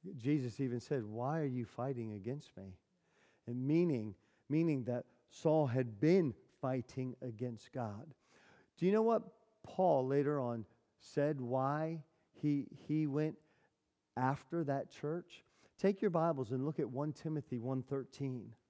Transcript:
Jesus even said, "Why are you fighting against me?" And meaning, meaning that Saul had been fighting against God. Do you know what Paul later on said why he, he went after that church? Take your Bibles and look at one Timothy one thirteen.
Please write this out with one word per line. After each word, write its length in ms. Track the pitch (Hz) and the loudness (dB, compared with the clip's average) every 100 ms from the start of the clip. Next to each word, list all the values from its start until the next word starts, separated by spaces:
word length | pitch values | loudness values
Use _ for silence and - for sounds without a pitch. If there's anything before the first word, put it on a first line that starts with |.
| 175 175 | -12 -6
Jesus 420 | 117 151 123 107 | 0 0 0 -2
even 220 | 135 120 | -2 -2
said, 240 | - 139 107 | -2 -4 -4
"Why 340 | 110 123 165 | -4 -2 -2
are 60 | 147 | -2
you 200 | 127 117 | -2 -6
fighting 480 | - 127 127 113 | -6 -6 -4 -6
against 420 | 107 95 143 - - | -6 -6 -8 -10 -16
me?" 180 | 98 92 _ _ _ _ _ _ - | -16 -16 _ _ _ _ _ _ -8
And 180 | 123 131 | -4 2
meaning, 500 | 156 175 131 107 95 _ _ _ | 4 4 0 -2 -10 _ _ _
meaning 340 | 147 165 143 | 2 2 2
that 220 | 120 123 - _ _ | 0 -4 -6 _ _
Saul 360 | - 165 156 143 | -2 4 4 4
had 340 | 123 123 104 | 2 0 2
been 340 | 151 190 160 110 - _ | 6 6 4 0 -12 _
fighting 540 | 135 131 127 - 127 123 | -4 -2 -4 -6 -6 -6
against 500 | 131 110 123 113 - | -10 -6 -6 -8 -12
God. 420 | 131 113 104 156 - _ - - - _ _ | -6 -6 -6 -14 -20 _ -20 -20 -20 _ _
Do 80 | 175 | 2
you 60 | |
know 100 | 214 | 4
what 220 | 220 226 - - _ _ | 4 2 -2 -18 _ _
Paul 420 | - - 185 147 131 | -14 2 4 6 4
later 360 | 139 139 147 | 2 2 2
on 240 | 123 117 107 _ _ _ | 0 -4 -8 _ _ _
said 400 | - - 147 147 | -6 0 2 0
why 640 | 123 131 135 147 160 165 147 _ _ | 0 0 2 0 -2 -6 -12 _ _
he, 340 | - 151 143 127 - - | -4 0 0 -2 -12 -2
he 200 | 151 151 | 0 2
went 280 | 139 156 151 _ _ _ _ _ _ _ - | 0 -2 -4 _ _ _ _ _ _ _ 0
after 480 | 127 143 - 170 147 | 2 0 -4 -4 -2
that 260 | 139 - | -2 -4
church? 520 | - 147 170 - - _ _ - _ | -8 -6 -6 -8 -20 _ _ -20 _
Take 220 | 196 202 | 0 2
your 100 | 214 | 2
Bibles 400 | 165 165 147 117 | 4 2 2 -2
and 140 | 127 139 | -2 -2
look 140 | 156 | -2
at 100 | 127 | -4
one 240 | 123 151 | -2 -4
Timothy 440 | - 165 156 - 123 | -4 -4 -4 -4 -6
one 240 | 117 131 | -2 -4
thirteen. 720 | 123 135 127 - 139 127 107 117 _ | -2 -6 -6 -6 -6 -6 -10 -18 _